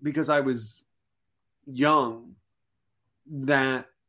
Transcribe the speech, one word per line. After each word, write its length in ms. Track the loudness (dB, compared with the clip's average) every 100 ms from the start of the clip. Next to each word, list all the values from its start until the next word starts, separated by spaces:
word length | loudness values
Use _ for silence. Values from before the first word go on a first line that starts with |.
because 280 | -4 -2 2
I 100 | 2
was 440 | 2 -2 -6 -16 _ _ _ _ _ _ _ _ -16
young, 680 | 0 4 4 2 -6 -16 -20 _ _ _ _ _ _ _ _ -14
that, 640 | -8 0 2 2 -2 -8 _